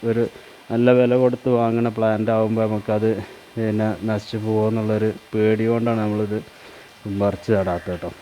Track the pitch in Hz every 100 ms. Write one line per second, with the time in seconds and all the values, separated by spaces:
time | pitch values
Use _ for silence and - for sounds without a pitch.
0 | 117 113 117 - - - - 117 123 123
1 | 123 127 127 123 135 120 117 113 117 110
2 | 110 107 110 110 110 113 110 107 101 107
3 | 110 110 104 - - - 110 107 107 104
4 | 104 107 - 113 107 110 107 113 107 107
5 | 107 - - 110 107 110 113 117 120 113
6 | 107 107 107 107 - - - - - -
7 | 107 98 101 98 - 107 92 87 - 90
8 | 175 -